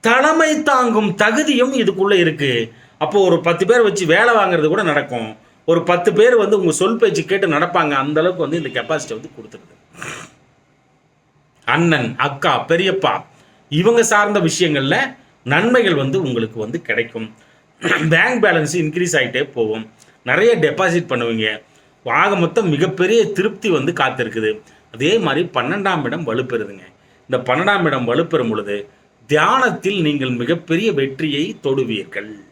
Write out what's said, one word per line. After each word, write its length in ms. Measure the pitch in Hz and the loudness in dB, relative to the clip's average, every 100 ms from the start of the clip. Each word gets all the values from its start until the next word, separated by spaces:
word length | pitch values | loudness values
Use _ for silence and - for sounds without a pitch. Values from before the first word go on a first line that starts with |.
தலைமை 460 | 226 247 294 320 311 302 | 2 4 4 2 2 2
தாங்கும் 460 | 302 262 247 214 208 - | 2 2 2 0 0 0
தகுதியும் 580 | 214 233 302 247 254 | 0 2 0 2 2
இதுக்குள்ள 400 | 262 202 185 196 | 2 -2 0 2
இருக்கு. 380 | 196 165 156 143 117 113 - _ _ | 4 2 0 -2 0 -4 -10 _ _
அப்போ 160 | 156 202 | 0 2
ஒரு 160 | 185 170 | 4 4
பத்து 240 | 170 170 185 | 2 0 2
பேர் 200 | 240 214 | 4 4
வச்சு 180 | 196 170 | 0 2
வேலை 260 | 175 240 | 4 4
வாங்குறது 340 | 226 190 175 151 | 4 2 2 2
கூட 160 | 190 | 0
நடக்கும். 460 | 185 147 - 123 110 110 _ _ - | 0 0 -2 -6 -8 -12 _ _ 0
ஒரு 140 | 170 | 0
பத்து 260 | 165 175 190 | 2 2 2
பேர் 220 | 175 233 240 | 4 6 6
வந்து 200 | 208 202 | 2 2
உங்க 160 | 175 | 2
சொல் 240 | 151 190 233 | 0 0 2
பேச்சு 240 | 220 147 | 0 0
கேட்டு 240 | - 190 190 | -2 -2 0
நடப்பாங்க. 460 | 147 175 175 151 143 | 0 0 0 0 0
அந்த 220 | 139 151 | 0 0
அளவுக்கு 260 | 170 175 143 | 0 -2 -4
வந்து 140 | 170 | -4
இந்த 120 | 147 | -4
கெப்பாசிட்டி 420 | 120 117 156 - | -6 -4 -6 -6
வந்து 180 | 110 107 | -12 -12
கொடுத்துருது. 440 | - 107 - - _ _ - - - - _ _ _ _ _ _ _ _ _ _ _ _ _ - | -20 -20 -20 -20 _ _ -18 -16 -16 -18 _ _ _ _ _ _ _ _ _ _ _ _ _ -2
அண்ணன், 420 | 139 170 151 117 113 | 2 2 2 -2 -2
அக்கா, 360 | 139 139 175 127 - | -4 -2 0 0 0
பெரியப்பா 480 | 165 190 127 139 98 - _ _ _ _ | 0 0 0 0 -2 -8 _ _ _ _
இவங்க 300 | 147 196 233 | 2 4 4
சார்ந்த 360 | 226 208 208 208 | 4 2 2 0
விஷயங்கள்ல 560 | 165 - 175 143 135 202 269 - _ _ 123 | 0 0 0 0 0 -2 -2 -8 _ _ 0
நன்மைகள் 500 | 151 220 247 202 151 | 0 4 4 4 0
வந்து 220 | 131 127 | 0 -2
உங்களுக்கு 380 | 147 117 110 113 | -2 -2 -4 -6
வந்து 180 | 107 143 | -8 -8
கிடைக்கும். 460 | - 117 117 117 110 - _ _ _ _ 170 - 156 | -4 -4 -2 -8 -12 -14 _ _ _ _ -2 0 2
பேங்க் 340 | 165 220 247 | 2 2 2
பேலன்ஸ் 340 | 208 165 151 180 | 2 2 0 -2
இன்க்ரீஸ் 380 | 156 165 180 156 | -2 -2 -2 0
ஆயிட்டே 280 | 123 127 139 | -2 -2 -4
போகும். 340 | 127 110 110 110 _ - _ 123 | -2 -2 -4 -8 _ -20 _ -2
நிறைய 260 | 147 226 220 | 2 2 4
டெபாசிட் 520 | 151 - 151 170 - | 0 0 0 0 -2
பண்ணுவீங்க. 380 | 123 117 113 110 107 _ _ _ _ 123 | -4 -2 -2 -2 -4 _ _ _ _ -2
ஆக 260 | 131 196 196 | 2 2 2
மொத்தம் 320 | 170 233 190 | 0 0 0
மிகப்பெரிய 520 | 143 175 - 180 226 190 | 0 0 0 2 2 2
திருப்தி 380 | - 202 - 220 | 0 -4 -2 -2
வந்து 220 | 151 139 | 0 -2
காத்திருக்குது. 580 | 170 131 131 113 113 110 107 - _ _ | -2 -2 -2 -6 -2 -4 -4 -12 _ _
அதே 200 | 117 143 220 | -4 0 0
மாதிரி 240 | 170 135 170 | 0 -2 -2
பன்னெண்டாம் 540 | 127 123 196 196 175 123 | -4 -4 -4 -2 -2 -4
இடம் 220 | 160 139 | -6 -4
வலுப்பெறுதுங்க. 580 | 113 127 120 101 98 90 _ _ _ _ | -4 -4 -6 -6 -12 -20 _ _ _ _
இந்த 80 | 127 | -6
பன்னெண்டாம் 460 | 127 135 190 202 170 | -2 0 0 0 0
இடம் 200 | 135 120 | -2 0
வலுப்பெறும் 440 | 127 165 156 117 | 0 0 0 0
பொழுது 240 | 107 101 101 101 _ _ _ - | -4 -4 -8 -8 _ _ _ -2
தியானத்தில் 680 | 151 175 262 254 175 190 202 | 2 4 2 0 -2 -4 -2
நீங்கள் 300 | 156 143 131 | -2 -2 -4
மிகப்பெரிய 560 | 120 120 170 - 165 220 | -4 -2 -4 -2 -2 0
வெற்றியை 520 | 151 135 135 156 139 180 - | 0 -4 -4 -4 -2 -4 -4
தொடுவீர்கள். 760 | 139 135 117 107 90 101 107 104 95 | -4 -2 -2 -4 -8 -10 -12 -16 -20